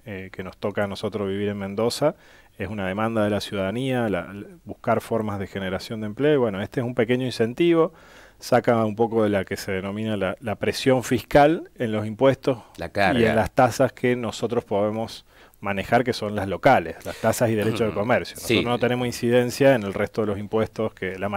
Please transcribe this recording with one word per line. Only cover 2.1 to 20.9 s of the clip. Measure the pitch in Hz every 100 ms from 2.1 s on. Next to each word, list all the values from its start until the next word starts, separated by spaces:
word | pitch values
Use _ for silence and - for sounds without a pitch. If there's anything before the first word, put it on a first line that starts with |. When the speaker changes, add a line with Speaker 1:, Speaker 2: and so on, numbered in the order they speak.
| - - - _ -
Speaker 1:
es | 92
una | 107 95
demanda | 98 110 113
de | 104
la | 101
ciudadanía, | - 101 95 117 135 127 113
la, | 90 85
la, | 101 104 - -
buscar | - - 110
formas | - 113 107 101
de | 95
generación | 98 95 92 - 113
de | 104
empleo. | 107 147
Y | 147
bueno, | 117 95
este | 101 -
es | 120
un | 123
pequeño | 113 127 127
incentivo, | - 113 123 170 165 160 - - - - _
saca | - 120 117 117 110
un | 104
poco | 113 113
de | 104
la | 101
que | 92 98
se | -
denomina | 95 98 104 110 104
la, | 95 -
la | 110 98
presión | 107 - 135 127
fiscal | - 120 - 147 147 185 349 -
en | 117
los | 107 107
impuestos | 104 135 131 - 117 - -
Speaker 2:
La | 85
carga. | 104 98 87
Speaker 1:
y | 113
en | 110
las | 95
tasas | - 127 - 127
que | - 127 123
nosotros | 113 - 113 117
podemos | - 101 107 110 110 - _ - - _
manejar, | 101 98 92 120 123
que |
son | - 107 104
las | 98
locales, | 87 139 113 80 - 90
las | -
tasas | 110 - 120
y | 110
derechos | 107 117
de | 110
Speaker 2:
Ujú. | 98
Speaker 1:
comercio. | 110 107 85 -
Nosotros | - 104
Speaker 2:
Sí. |
Speaker 1:
no | 117 120
tenemos | 117 123 123
incidencia | - 120 123 123 - 135 127
en |
el | 98
resto | 95 101 -
de | 104
los | 98
impuestos, | 104 110 107 - 110